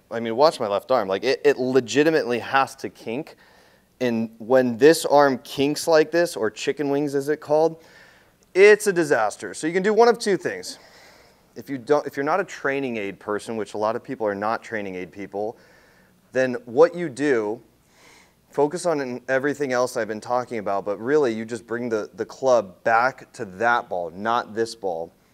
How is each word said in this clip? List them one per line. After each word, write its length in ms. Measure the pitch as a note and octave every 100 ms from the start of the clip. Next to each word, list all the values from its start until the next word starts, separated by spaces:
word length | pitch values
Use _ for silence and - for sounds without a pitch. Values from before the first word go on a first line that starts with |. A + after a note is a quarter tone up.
| -
I 120 | A2+
mean, 160 | A2+ A2+
watch 240 | D#3 D#3+
my 60 | G#2+
left 240 | G2+ -
arm. 180 | B2+ F#2+
Like, 140 | G2
it, 180 | A#2+ C3+
it 140 | D3 B2
legitimately 840 | B2+ C3 A2+ B2 D#3 D#3+ A#2 A#2+
has 360 | G#2 C3+ C3 -
to 120 | G#2
kink. 460 | - A#2 B2 D#3+ - _ _ _ _ _ -
And 300 | B2 A2+ A2+ -
when 400 | A2 C3 B2+ A2
this 260 | D3 D#3+ -
arm 320 | C#3+ C#3 B2
kinks 440 | - - C#3 D3 E3+
like 220 | D#3 D#3+
this, 260 | E3+ E3+ -
or 140 | G#2+
chicken 400 | - - C#3 C#3+
wings 240 | C#3+ D3
as 160 | C#3 C#3
it 80 | D3+
called, 460 | - D3+ D#3+ D#3+ - - - _ _ _ _ F3+
it's 320 | G3+ G#3 G#3
a 60 |
disaster. 600 | F3 D3 B2+ G#2+ - G2
So 140 | F#2+ D#3
you 60 |
can 100 | F3+
do 100 | G3
one 140 | G#3+ A#3
of 100 | A#3
two 200 | G#3+ F3+
things. 420 | B2 F#2 - - - - - - _ _ _ -
If 140 | A#2
you 80 | C#3
don't, 280 | A2+ D3 C3+
if 100 | C#3+
you're 60 |
not 160 | C#3+ F#3
a 40 |
training 540 | F3+ - C#3+ C#3 C3 A2+
aid 220 | G2 F2+
person, 380 | - G#2 - A2+
which 180 | G2+ G#2+
a 20 |
lot 180 | G#2+ A2+
of 80 |
people 220 | - B2 G#2+
are 100 | G2
not 280 | G#2+ A2+
training 320 | - A2 G2 F2+
aid 160 | F2+
people, 440 | G2+ F#2+ G2+ G#2+ - _ _ _ _ _ _ _
then 240 | B2 C3 B2 -
what 300 | A#2+ E3+ F3
you 140 | E3
do, 520 | A#2+ D3 A#2 G#2 A#2+ _ _ _ _ _ _ _ _ _
focus 380 | - D3 F3 F3
on 140 | D3
in-, 200 | C3 B2 -
everything 440 | C3 C#3+ C#3 C3+
else 240 | B2 B2+ B2
I've 120 | G#2+
been 120 | G#2+
talking 380 | - B2 A#2+ A#2
about, 260 | G2+ G2
but 140 | G2 G2
really 340 | A#2 D3+ C3
you 140 | A2 A2+
just 220 | A#2+ -
bring 200 | A#2 B2
the, 220 | A2 - F#2+
the 100 | G#2+
club 580 | - C3 A#2+ F#2+ -
back 480 | A#2+ A2+ B2+ C3 -
to 120 | - G#2
that 420 | F#2 A#2 A#2+ E2+
ball, 220 | F#2 E2+
not 460 | F2+ A2 A#2+ - G#2+
this 180 | A2+
ball. 400 | - G2 E2 E2+ _ _